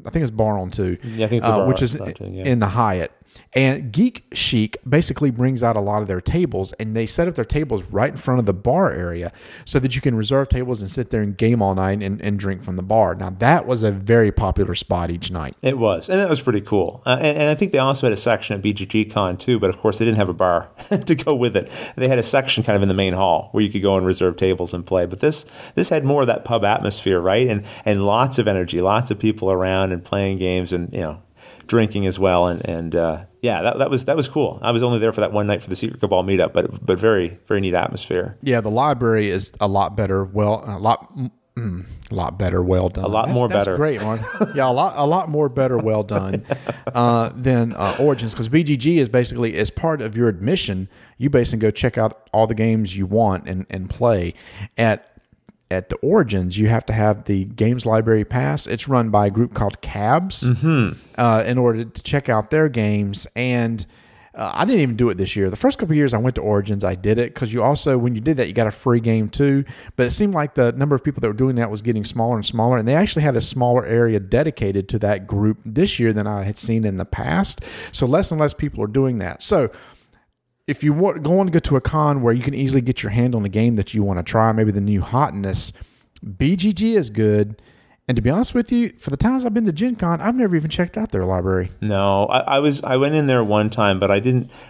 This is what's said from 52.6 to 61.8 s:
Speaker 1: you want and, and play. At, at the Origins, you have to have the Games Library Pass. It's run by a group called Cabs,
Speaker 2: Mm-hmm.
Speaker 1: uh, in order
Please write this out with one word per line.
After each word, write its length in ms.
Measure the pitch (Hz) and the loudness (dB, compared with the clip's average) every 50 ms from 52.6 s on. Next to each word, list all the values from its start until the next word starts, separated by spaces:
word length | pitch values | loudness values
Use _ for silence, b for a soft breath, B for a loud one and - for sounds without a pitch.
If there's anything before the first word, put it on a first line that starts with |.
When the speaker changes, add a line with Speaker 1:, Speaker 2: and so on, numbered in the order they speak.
| 110 113 113 110 107 92 90 | 2 2 2 2 0 -2 -2
Speaker 1:
you 120 | 98 95 | -4 -4
want 420 | 92 104 110 117 104 92 87 - - | 0 2 2 2 2 2 0 -4 -6
and, 160 | 92 92 95 - | -6 -6 -6 -8
and 180 | - 95 92 104 | -8 -8 -8 -8
play. 460 | - - 123 120 113 95 87 85 - B B B B B 101 B _ | -4 0 2 2 2 2 0 -4 -6 B B B B B -14 B _
At, 340 | - 117 113 104 - - _ _ - - _ _ _ _ - _ _ _ _ | 0 2 2 2 0 -4 _ _ -20 -20 _ _ _ _ -20 _ _ _ _
at 180 | 90 92 92 - | -6 -6 -4 -4
the 80 | - | -6
Origins, 600 | - - 92 196 220 165 110 101 95 90 90 90 104 | -4 0 2 4 4 4 2 0 0 -2 -2 0 2
you 100 | 107 107 | 2 4
have 180 | 117 113 - | 4 2 0
to 60 | - 110 | -2 0
have 320 | 110 107 107 104 104 - | 2 2 2 2 0 0
the 200 | - 104 95 95 | -2 -2 -2 -2
Games 380 | 101 113 - 110 113 123 127 - | -4 -2 0 0 2 2 0 0
Library 380 | 113 110 113 110 117 113 110 104 | 0 2 2 4 4 2 2 2
Pass. 420 | - - 123 131 143 147 143 - | 0 -2 -2 0 0 -2 -2 -4
It's 200 | - - 117 - | -4 -6 -6 -2
run 220 | 135 135 123 117 113 | 0 2 2 2 2
by 180 | 104 104 104 | 2 2 2
a 40 | 104 | 2
group 240 | 98 107 120 120 - | 2 0 0 0 0
called 260 | - 113 101 98 - | -2 -2 -2 -4 -6
Cabs, 640 | - - - 104 101 110 135 170 180 190 - - 127 | -10 -10 -6 -4 0 2 2 2 0 -2 -4 -2 0
Speaker 2:
Mm-hmm. 580 | 123 123 101 147 160 160 139 113 87 - - - - - - | 0 0 2 2 2 2 2 2 0 -2 -6 -12 -12 -4 0
Speaker 1:
uh, 240 | 113 117 113 110 107 | 2 2 4 2 2
in 120 | 104 123 127 | 2 0 2
order 260 | 123 120 113 110 | 2 2 2 0